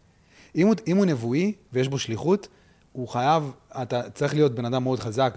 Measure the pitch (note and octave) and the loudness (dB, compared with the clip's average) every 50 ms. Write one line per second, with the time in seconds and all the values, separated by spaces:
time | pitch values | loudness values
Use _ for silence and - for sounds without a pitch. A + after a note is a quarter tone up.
0 | _ _ _ _ _ _ _ - - - - D3+ F3+ G#3+ A3 F3 - D#3+ F3 G3 | _ _ _ _ _ _ _ -20 -20 -4 0 2 4 4 2 2 0 0 2 4
1 | G3+ F3+ D3+ A#2+ A2+ A#2 B2 D3+ F#3 G#3 G3+ - _ _ - B2+ B2+ C3+ C#3 C3 | 4 2 2 0 0 0 0 0 0 0 -2 -6 _ _ -2 -2 0 0 -2 -4
2 | - - A2+ G#2 C3 D#3+ F#3+ G3+ - - _ _ _ _ _ _ _ _ - C3 | -4 -4 -6 -2 0 0 0 0 0 -6 _ _ _ _ _ _ _ _ -12 -10
3 | B2 A2+ - B2 B2 C#3+ D#3+ E3 D3+ C3+ B2+ - _ - - C3 B2+ A2 B2 A#2+ | -8 -6 -4 0 2 2 2 2 0 -4 -10 -14 _ -14 -10 -10 -6 -4 -4 -4
4 | - - - - C#3+ C#3 C#3+ D3+ D3+ C#3 A#2+ A#2 A#2 A#2+ B2+ C3 B2+ B2+ C3 B2+ | -4 -6 -4 -2 -2 0 2 4 2 2 2 0 -2 -2 -2 0 0 0 -2 -2
5 | - A#2+ G#2 B2 C3 B2+ - | -4 -4 0 0 0 0 0